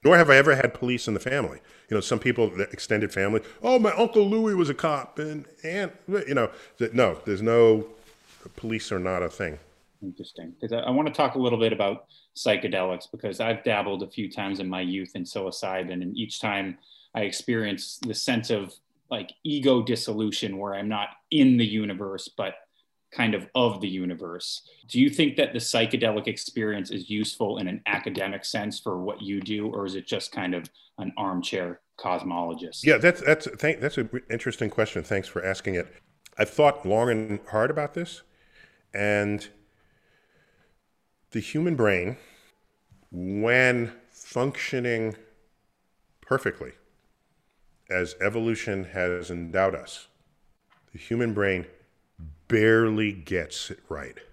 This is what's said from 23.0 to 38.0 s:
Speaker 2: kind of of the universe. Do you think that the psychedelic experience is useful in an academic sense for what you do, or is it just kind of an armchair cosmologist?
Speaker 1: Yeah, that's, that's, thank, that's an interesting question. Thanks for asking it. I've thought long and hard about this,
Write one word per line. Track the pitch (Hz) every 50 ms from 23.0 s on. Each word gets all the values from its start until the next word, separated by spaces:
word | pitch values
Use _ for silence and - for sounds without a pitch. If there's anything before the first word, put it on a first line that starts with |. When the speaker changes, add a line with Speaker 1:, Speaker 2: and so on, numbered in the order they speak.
| _ _
Speaker 2:
kind | - - 120 113 104
of | 98 92 - _
of | 131 123 117 101 95
the | 104 101
universe. | 92 95 90 90 90 82 92 85 85 90 - - - - _ - - _ _ -
Do | - 123
you | 131 143
think | 143 - 165 143 131
that | - 143 -
the | - 120
psychedelic | 117 - - 120 113 117 135 117 113 113 107 107 101 117
experience | 110 - - - - 117 110 107 107 104 95 -
is | - 98 90 -
useful | 107 107 107 - - - 117 101 104 98
in | 107 90
an | 92 - _
academic | 104 101 101 - 113 95 107 98 98 98 98 -
sense | - - 110 104 104 95 -
for | - 113 95 92
what | 92 98 98 -
you | 104 98 101 101
do, | 92 98 107 104 104 110
or | 113 104 98
is | 95 92
it | 95 90 -
just | - 98 - -
kind | - - 95 90 90
of | 87 82 - _ _ _ _ _ -
an | 101 98 - -
armchair | 104 98 92 90 87 - - 98 90 87 87 - _ _ _ -
cosmologist? | - 98 90 85 85 90 87 87 87 82 82 80 87 82 - - -
Speaker 1:
Yeah, | 151 147 110
that's, | 147 175 175 -
that's, | 135 139 143 143 - 127 - -
thank, | - 147 160 -
that's | 120 147 - -
an | 120 110 - 123 - -
interesting | 113 117 - 127 113 - 117 107
question. | - - 110 - - 95 80
Thanks | - 107 98 95 -
for | - 90 87
asking | 95 95 - - 101 95
it. | 87 85 - - - _ _ _ _ _ - _ -
I've | 107 -
thought | - - 151 143 143 147 -
long | 190 202 110 117 123
and | 117 110 110 110 104 104 - -
hard | - 107 113 135
about | 156 156 147 143 -
this, | 175